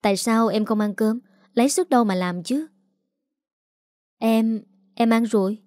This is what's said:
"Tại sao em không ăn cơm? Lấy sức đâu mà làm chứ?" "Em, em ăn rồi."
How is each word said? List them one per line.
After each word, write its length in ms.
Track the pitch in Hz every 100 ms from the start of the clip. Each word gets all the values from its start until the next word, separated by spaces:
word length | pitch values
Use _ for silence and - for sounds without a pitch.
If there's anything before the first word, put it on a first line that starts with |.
"Tại 160 | 208 196
sao 300 | - 226 226
em 180 | 220 214
không 140 | 214
ăn 160 | 208 196
cơm? 240 | 220 226 _ _ _
Lấy 160 | - 254
sức 200 | 320 359
đâu 140 | 247
mà 120 | 220 185
làm 280 | 180 180
chứ?" 240 | 170 269 311 _ _ _ _ _ _ _ _ _ _ _ _ _ _ _
"Em, 440 | 226 226 226 220 - _ _
em 160 | - 233
ăn 140 | 226
rồi." 340 | 226 220 190 214